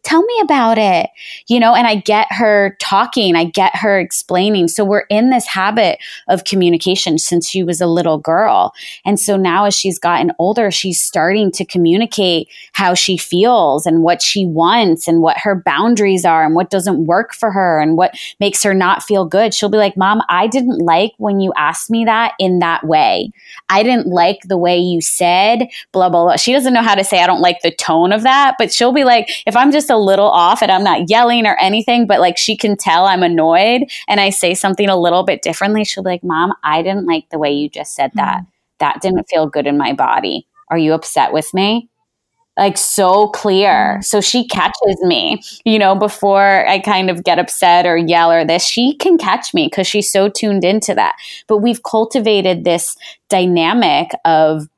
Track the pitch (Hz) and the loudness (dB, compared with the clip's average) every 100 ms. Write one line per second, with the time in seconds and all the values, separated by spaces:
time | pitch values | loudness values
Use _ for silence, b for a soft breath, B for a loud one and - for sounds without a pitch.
0 | - 330 427 480 320 285 226 220 208 175 | 0 0 0 -2 0 2 2 2 2 2
1 | - B B B - 240 226 - 240 214 | -2 B B B -2 2 4 4 2 0
2 | 196 208 214 190 220 208 196 196 - 196 | 0 0 0 0 2 2 0 -2 -2 0
3 | 226 233 196 170 170 196 185 - 214 196 | 0 0 2 2 0 0 0 0 0 0
4 | 170 - - 180 202 208 170 - 202 208 | -2 -8 -2 0 0 0 0 0 0 0
5 | - 208 247 254 - 190 190 220 190 - | 0 0 2 0 -2 -2 -2 0 0 -2
6 | B B - 185 - 196 175 170 185 185 | B B -4 -4 -2 0 2 2 0 -2
7 | 180 160 - 170 170 190 175 165 175 170 | -2 -2 0 -2 -2 -4 -4 -2 0 0
8 | 165 156 147 165 214 95 - B B B | 0 -2 0 0 2 2 0 B B B
9 | 190 202 - 196 185 175 202 196 196 170 | -4 -2 0 0 0 0 0 -2 -4 -4
10 | 170 170 170 - 175 220 208 - 190 170 | -2 0 -2 -2 -2 0 -2 -2 -4 -4
11 | - 175 165 208 202 - - 180 170 185 | -4 -2 0 0 0 -4 -6 0 2 2
12 | 226 - 185 170 - B B - 190 180 | 0 -2 0 -2 -4 B B -4 -2 0
13 | - 190 - 175 220 240 156 143 165 165 | -2 -4 -2 0 2 4 2 0 0 2
14 | 165 175 - 208 185 156 170 233 202 165 | 2 0 -2 -2 -2 0 2 2 2 0
15 | - 165 160 151 208 190 175 147 226 226 | 0 2 2 0 -2 -2 -2 0 0 2
16 | 202 190 175 165 156 165 - 190 180 160 | 2 2 2 2 2 0 0 -2 -2 -2
17 | 160 180 226 - 226 196 180 156 151 165 | 0 0 -2 -4 -4 0 0 0 0 2
18 | 185 B B - 202 202 208 190 180 202 | 0 B B -4 -2 0 0 2 2 0
19 | - 202 175 190 220 - 208 214 202 196 | 0 -2 0 0 0 0 0 2 0 0
20 | 196 214 - 175 214 254 247 226 170 165 | 0 0 0 0 0 0 -2 0 0 0
21 | 214 _ 214 196 190 - 147 165 - 226 | 0 _ -4 -2 -2 -2 -2 -4 -4 -2
22 | 226 220 233 - 190 180 170 165 156 156 | 0 0 -2 -2 0 0 0 -2 0 2
23 | 120 92 - B B B - 190 226 247 | 2 0 -4 B B B -2 0 2 0
24 | - 175 170 202 185 185 175 180 180 170 | 0 0 0 0 -4 -2 0 0 0 -2
25 | 160 - 175 180 208 233 240 B B 190 | -2 0 0 2 2 0 -4 B B 0
26 | 180 175 175 143 - 269 254 247 226 202 | 2 2 2 2 0 0 2 2 2 0
27 | 196 185 180 180 175 175 170 - - 160 | 0 2 2 2 0 0 -4 -4 -2 0
28 | 180 214 247 269 269 - 214 - 240 269 | 2 2 2 4 2 0 -2 0 0 2
29 | 262 233 220 B - 202 277 294 294 226 | 2 2 0 B -2 2 4 2 2 2
30 | 196 196 202 175 175 220 202 190 202 156 | 2 2 4 4 2 2 2 2 2 0
31 | 175 220 240 240 214 - 190 214 226 240 | 2 2 2 2 0 0 0 0 0 0
32 | 214 202 180 170 - 214 208 196 - 165 | 2 2 2 0 -4 -2 -2 -2 0 2
33 | 190 180 180 165 160 165 214 240 - B | 2 2 2 2 2 4 2 0 -2 B
34 | - 202 196 196 175 180 190 190 202 190 | -4 0 0 0 -2 -2 -2 0 0 2
35 | 170 175 190 160 - 165 202 214 214 - | 2 2 0 -2 -4 -4 -2 -2 -2 -6
36 | 185 180 180 160 180 - 151 160 175 196 | -6 -6 -4 -2 -2 -2 -2 -2 -2 -4
37 | 175 160 - 160 147 143 147 - 147 - | -2 -4 -6 -4 -2 -2 -6 -8 -14 -6
38 | 135 - 143 - 180 _ _ _ 147 - | -4 -2 -4 -4 -8 _ _ _ -4 -2
39 | 190 180 - 170 156 147 139 143 135 135 | -2 -4 -2 -2 -2 -2 -2 -2 -2 -2
40 | 127 - 95 71 _ _ _ 165 156 160 | -2 -2 -4 -8 _ _ _ -2 0 -2
41 | - - 131 156 151 185 196 233 233 _ | -2 -2 0 -2 -4 -2 -2 -2 -6 _
42 | _ _ _ _ _ - 202 - - - | _ _ _ _ _ -2 0 0 -4 0
43 | 185 196 208 - 208 190 202 147 90 - | 2 4 2 -2 -2 2 2 2 0 -4
44 | - 208 196 247 240 185 156 - 208 170 | -2 -2 0 -2 -2 -2 -2 -2 -2 0
45 | 180 135 82 - B B 226 220 196 196 | 0 0 -2 -6 B B 0 2 2 2
46 | 208 - 202 196 196 196 - 196 208 190 | -2 -2 0 2 4 2 2 -2 0 0
47 | 190 175 180 170 240 - 180 175 175 170 | 0 -2 0 0 -2 0 4 4 2 0
48 | 165 170 170 165 156 170 - - 247 294 | 2 2 4 2 2 0 -2 0 -2 0
49 | 392 330 196 214 - 180 151 - 185 208 | 2 2 0 -4 -2 -4 -2 -2 -2 -2
50 | 202 196 202 202 214 196 175 214 - 185 | -2 0 0 -2 -2 0 0 0 -2 -2
51 | 101 - B B _ 214 233 233 - 220 | -2 -4 B B _ 0 0 -2 -2 -2
52 | 226 262 220 208 190 180 170 170 - - | 0 -2 0 0 0 -2 -2 -2 -4 -10
53 | B B _ 185 180 175 165 233 190 143 | B B _ 0 2 2 2 2 2 0
54 | 170 - 165 160 156 156 151 | -2 -4 0 2 2 0 -8